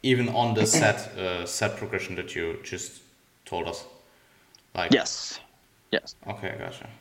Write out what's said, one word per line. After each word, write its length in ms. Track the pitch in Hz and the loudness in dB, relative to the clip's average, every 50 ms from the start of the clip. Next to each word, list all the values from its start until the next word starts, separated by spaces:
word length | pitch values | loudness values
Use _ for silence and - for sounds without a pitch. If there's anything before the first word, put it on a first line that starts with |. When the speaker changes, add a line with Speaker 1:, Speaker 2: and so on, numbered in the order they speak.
Speaker 1:
even 280 | - 131 127 120 120 113 | 6 6 4 6 4 2
on 240 | 117 117 120 117 110 | 4 2 4 4 6
the 120 | 110 107 | 4 6
set, 340 | 107 - - 113 107 101 - - - - | 6 6 6 6 6 4 2 -4 -10 -8
uh, 280 | 92 92 92 90 87 87 | -4 -4 -2 -2 -2 -4
set 300 | - - - 110 104 - | -4 -2 0 0 0 0
progression 380 | - 110 101 - 92 - - 92 | -2 -6 -4 -2 -4 -4 -4 -6
that 200 | 90 90 - - | -6 -6 -6 -4
you 220 | 87 85 82 80 - - | -4 -4 -4 -4 -6 -8
just 380 | - - 87 - - - - - _ _ _ _ _ _ _ _ | -10 -8 -8 -8 -10 -14 -18 -20 _ _ _ _ _ _ _ _
told 240 | - 87 87 76 | -6 -4 -4 -4
us? 180 | 80 - - - - - - _ _ _ _ _ _ _ _ _ _ _ _ _ _ _ | -4 -6 -8 -10 -16 -20 -20 _ _ _ _ _ _ _ _ _ _ _ _ _ _ _
Like 180 | - 90 85 | -2 4 4
Speaker 2:
Yes. 480 | 113 123 - - - - - - - - - _ _ _ _ _ _ _ _ _ | 4 4 4 0 -6 -6 -8 -10 -10 -12 -14 _ _ _ _ _ _ _ _ _
Yes. 240 | - - - - - _ - | -2 -2 -2 -4 -20 _ -12
Speaker 1:
Okay, 280 | - 104 113 - 95 - | -10 -10 -6 -6 -6 -6
gotcha. 300 | - - - - - - - - - | -6 -8 -10 -10 -12 -16 -16 -18 -20